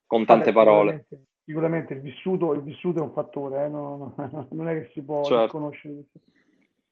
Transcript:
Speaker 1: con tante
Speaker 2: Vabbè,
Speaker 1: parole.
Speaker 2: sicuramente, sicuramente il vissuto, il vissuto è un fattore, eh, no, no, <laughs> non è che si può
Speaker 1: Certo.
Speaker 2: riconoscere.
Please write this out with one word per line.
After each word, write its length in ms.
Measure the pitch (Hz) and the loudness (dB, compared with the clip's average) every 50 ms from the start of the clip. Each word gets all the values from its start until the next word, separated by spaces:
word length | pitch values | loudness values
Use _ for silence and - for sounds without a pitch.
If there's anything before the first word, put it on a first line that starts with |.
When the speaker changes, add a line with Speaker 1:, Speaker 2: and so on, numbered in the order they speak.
| _ | _
Speaker 1:
con 180 | - 113 113 110 | -2 0 2 6
tante 260 | 110 117 113 - 113 | 6 6 6 6 6
Speaker 2:
Vabbè, 140 | 101 110 110 | 6 6 8
Speaker 1:
parole. 400 | 107 104 104 101 104 - 147 - | 8 8 8 6 4 0 -4 -8
Speaker 2:
sicuramente, 260 | _ 151 139 _ _ _ _ _ | _ -20 -20 _ _ _ _ _
sicuramente 480 | 160 151 160 160 165 165 160 - - | -8 -4 -2 -2 -2 -2 -2 -6 -8
il 80 | 139 135 | -10 -12
vissuto, 540 | 143 147 - - - 185 185 180 175 160 147 | -12 -14 -14 -8 -6 -4 -2 0 0 0 -2
il 80 | 147 | -2
vissuto 380 | 139 139 131 - - 180 165 165 | -6 -8 -10 -6 -4 -2 -2 -2
è 20 | |
un 100 | 151 123 | -2 -4
fattore, 520 | - 151 147 - - 143 139 135 131 139 147 | -4 -6 -8 -6 -8 -8 -8 -6 -4 -4 -4
eh, 20 | 147 | -4
no, 460 | 147 147 143 143 143 143 143 135 127 | -6 -8 -8 -10 -10 -12 -12 -12 -10
no, 300 | - 143 127 151 151 127 - | -10 -10 -10 -10 -12 -12 -10
<laughs> 0 | |
non 160 | 156 160 160 165 | -10 -8 -6 -4
è 120 | 160 156 | -6 -6
che 100 | 151 - - | -8 -10 -14
si 80 | 151 | -14
può 200 | 139 143 151 147 143 | -8 -6 -4 -2 0
Speaker 1:
Certo. 340 | 143 131 117 113 110 - 156 | 2 2 4 2 2 0 -4
Speaker 2:
riconoscere. 460 | 147 147 139 - - 151 143 147 143 _ _ _ _ _ _ _ _ _ _ _ _ _ _ _ _ _ | -8 -10 -10 -12 -16 -16 -16 -16 -18 _ _ _ _ _ _ _ _ _ _ _ _ _ _ _ _ _